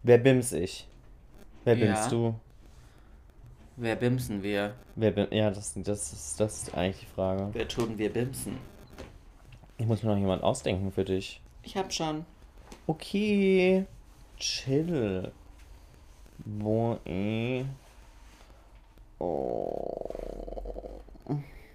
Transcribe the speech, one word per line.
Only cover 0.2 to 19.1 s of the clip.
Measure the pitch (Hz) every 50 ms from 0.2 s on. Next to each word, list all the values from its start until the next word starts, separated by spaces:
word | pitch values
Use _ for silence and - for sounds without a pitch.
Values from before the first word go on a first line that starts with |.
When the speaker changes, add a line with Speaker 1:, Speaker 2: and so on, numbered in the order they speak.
| 117 135 131 127 123 -
Speaker 1:
ich? | - 76 87 92 - - - - - - - - - - - - - - - - - - -
Wer | 123 117
Speaker 2:
Ja. | 120 120 104 110
Speaker 1:
bimst | 107 107 120
du? | 120 117 117 117 117 110 - - - - - - - - - - - - - - - - - - - - - - - - - - -
Speaker 2:
Wer | 123 120 113 110
bimsen | 98 120 123 127 131 123 - 107 98 95
wir? | 101 104 101 101 104 117 - - - -
Speaker 1:
Wer | - 110 107
bim-, | 98 101 101 -
ja, | - 107 107 107
das, | 98 104 104 - -
das | 101 87 101 104 104 - - -
ist, | - - - - -
das | 107 110 - - -
ist | - -
eigentlich | - 90 95 92 -
die | - - -
Frage. | - 95 95 95 98 98 101 110
Speaker 2:
Wer | 117 110
tun | - - - 117 110 110
wir | 104 107 101 -
bimsen? | 113 123 131 - - - 104 - - - - - - - - - - - - - - - - - - - - - - - - -
Speaker 1:
Ich | - 113
muss | 113 113 101 113
mir | 110
noch | 104 98
jemand | 98 95 92 - -
ausdenken | 98 127 - - - 104 92 98 98
für | 95 - 95
dich. | 95 95 95 95 - - - - - - - -
Speaker 2:
Ich | - -
hab | 196 185 -
schon. | - - 165 156 156 151 165 - - - - - - - - - - - -
Speaker 1:
Okay. | - 160 - - - - 202 214 214 208 202 196 190 190 185 185 185 190 190 196 - - - - - - - - - -
Chill. | - - - - - - 131 135 147 160 170 175 143 113 101 95 92 92 - - - - - - - - - - - - - - - - - - - - - - - -
Boah, | 113 104 104 104 107 110 113 117 117 113 107 -
ey. | - 78 92 101 104 110 113 113 120 127 127 135 135 135 - - - - - - - - - - - - - - - - - - - - - - - - - - -